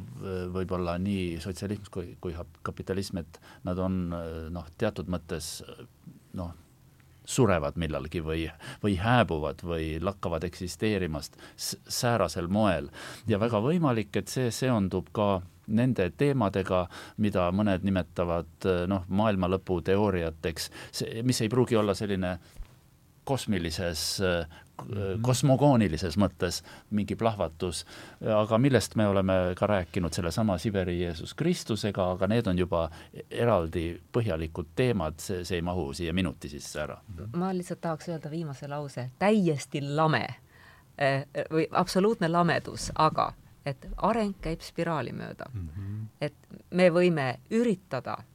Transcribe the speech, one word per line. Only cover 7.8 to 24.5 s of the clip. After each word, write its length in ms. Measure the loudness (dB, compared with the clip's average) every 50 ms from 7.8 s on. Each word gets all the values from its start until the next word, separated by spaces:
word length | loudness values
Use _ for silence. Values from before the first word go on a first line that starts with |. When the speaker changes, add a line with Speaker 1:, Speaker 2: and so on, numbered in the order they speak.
Speaker 1:
millalgi 400 | -2 -2 -2 -4 -6 -6 -6 -6
või, 240 | -4 -4 -2 -2 -4 -6 -8 -12 -16 -16 -10 -4
või 180 | -2 0 0 2
hääbuvad 640 | 2 4 4 4 4 4 2 -2 -2 -4 -4 -6 -6
või 320 | -4 -4 -2 -2 -2 -4
lakkavad 480 | -4 -4 -4 -4 -4 -4 -4 -2 -2 -4
eksisteerimast 960 | -4 -6 -8 -10 -10 -6 -4 -2 0 0 0 0 -2 -4 -6 -8 -10 -14 -18 -20 -20 -14
s-, 220 | -10 -10 -10 -10 -10 -10 -8
säärasel 640 | -6 -2 0 2 2 2 2 0 0 -2 -2 0 2
moel. 380 | 2 4 4 2 2 -2 -6 -10 -14 -14 -14 -14 -8 -2
Ja 160 | 0 0 2
väga 220 | 2 2 2 2 2
võimalik, 480 | 2 2 2 2 2 2 0 -2 -2 -2 -4
et 80 | -4 -4
see 220 | -2 -2 -2 -2 -2
seondub 560 | 0 0 2 2 2 2 2 0 -2 -4 -2 0
ka 220 | 2 2 4 2 2 -2 -6 -14 -16 _ -2 0
nende 380 | 2 2 2 2 2 0 0
teemadega, 760 | 0 2 2 2 4 2 2 2 2 0 0 2 2 0 0 0 -6 -14 -16 -10 -4
mida 340 | -2 0 0 2 2 2 2
mõned 320 | 2 2 2 2 2 2
nimetavad, 880 | 2 2 0 0 0 -2 -2 -2 0 0 0 0 -2 -4 -8 -2 0 2 2 2 2 0 0
noh, 160 | -2 -2 0
maailmalõpu 720 | 0 2 2 2 2 2 2 2 2 0 0 0 -2 0 2 2
teooriateks, 800 | 4 4 4 2 2 0 0 -2 -4 -4 -4 -4 -4 -4 -8 -10 -12 -14 -16 -12 -8
see, 300 | -8 -6 -6 -4 -2 0
mis 160 | 0 2 2
ei 80 | 0 0
pruugi 320 | 2 2 2 4 4 4
olla 160 | 4 4 2
selline 400 | 0 0 -2 0 0 0 -2 -4 -6 -8 -14 -16 -16 -16 -16 -18 -20 -20 _ _ _ _ _ _ _ _
kosmilises, 960 | -4 -4 -2 -2 -2 -2 -2 -2 -2 -4 -2 -2 -2 -2 -2 -4 -4 -2 0
äh, 240 | 0 2 2 0 -2 -4